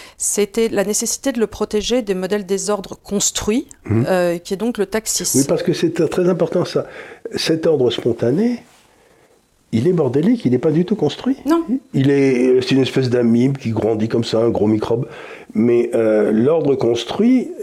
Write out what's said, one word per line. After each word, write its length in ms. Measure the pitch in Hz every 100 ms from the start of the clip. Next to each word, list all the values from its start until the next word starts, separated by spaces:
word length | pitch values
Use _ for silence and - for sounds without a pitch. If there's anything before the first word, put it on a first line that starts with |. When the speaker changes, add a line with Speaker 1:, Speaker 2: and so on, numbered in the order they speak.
| - -
Speaker 1:
c'était 500 | - - 208 - 226
la 160 | 214
nécessité 480 | 196 208 226 - 269
de 80 | 240
le 80 | 214
protéger 540 | - 208 214 202 240
des 120 | 208
modèles 320 | 185 185 208 185
des 240 | 196 175
ordres 280 | 208 185 -
construits, 680 | - 202 - - - 233 - - -
Speaker 2:
Mhm. 200 | 107 127
Speaker 1:
euh, 300 | 185 180 175
qui 160 | -
est 40 | 190
donc 200 | 220 233
le 80 | 190
taxis. 460 | 220 220 - 180 -
Speaker 2:
Oui, 100 | -
parce 160 | 165
que 100 | -
c'est 200 | 160 165 160 156
très 180 | - 180
important, 360 | 180 165 180 156
ça. 200 | 147 - - - - - -
Cet 300 | - - 165
ordre 240 | 151 123
spontané, 720 | 117 123 113 120 147 233 240 - _ _ _ _ _ _ _ _ _ -
il 140 | 110 147
est 60 |
bordélique, 500 | 175 135 127 175 247
il 80 | 135
n'est 60 | 127
pas 140 | 160
du 120 | 151
tout 120 | 175 202
construit. 420 | 151 - 247 269 269
Speaker 1:
Non. 180 | 330 330 262 -
Speaker 2:
Il 160 | - 135
est, 520 | 139 135 123 127 127
c'est 100 | 127 135
une 60 |
espèce 280 | 123 - 127
d'amibe 480 | 123 117 117 131 139
qui 120 | 113
grandit 400 | 110 104 110 110
comme 160 | 117 117
ça, 140 | 110
un 100 | 117
gros 180 | - 107
microbe. 400 | 110 - 117 131 - - - -
Mais, 360 | 107 117 120 117 117
euh, 360 | 113 107 104
l'ordre 440 | 107 127 165 143 131
construit 760 | 117 117 - - 233 254 202 -